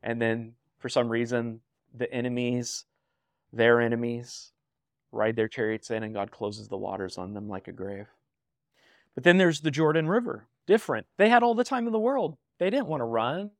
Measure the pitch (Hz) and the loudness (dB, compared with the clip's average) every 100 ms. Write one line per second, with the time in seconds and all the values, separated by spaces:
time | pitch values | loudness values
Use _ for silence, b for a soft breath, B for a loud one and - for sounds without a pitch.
0 | - 117 117 113 113 117 _ _ 123 135 | -6 -2 0 0 -4 _ _ _ -2 0
1 | 120 117 117 120 117 113 _ _ _ 117 | 0 0 0 -2 -4 -8 _ _ _ -8
2 | 120 131 123 123 123 123 117 - - _ | -6 -4 -4 -2 -2 -2 -4 -10 -14 _
3 | _ _ _ _ _ 113 117 117 117 117 | _ _ _ _ _ 2 6 6 4 0
4 | 120 120 120 - - _ _ _ _ _ | -4 -6 -10 -18 -20 _ _ _ _ _
5 | _ 113 110 113 110 - 110 110 - 113 | _ -2 0 0 -2 0 -2 -2 -4 -6
6 | 110 107 101 - 104 104 104 101 98 98 | -4 -6 -8 -6 -8 -8 -10 -8 -6 -6
7 | 95 92 92 104 104 95 - - 92 101 | -8 -8 -10 -10 -10 -10 -12 -12 -10 -10
8 | 104 _ _ _ _ _ _ b b b | -14 _ _ _ _ _ _ b b b
9 | b - 151 180 180 147 156 139 156 156 | b 0 6 6 6 4 -2 2 2 2
10 | 156 214 240 127 _ _ - 214 - 117 | 2 0 -2 -8 _ _ 2 2 2 -4
11 | - - 208 240 240 226 240 262 233 220 | -6 2 6 6 4 2 0 -2 -2 0
12 | 226 269 165 139 _ _ 180 254 202 156 | 0 0 -2 -6 _ _ 0 0 -2 -2
13 | 117 113 117 165 208 | 0 0 0 -2 -8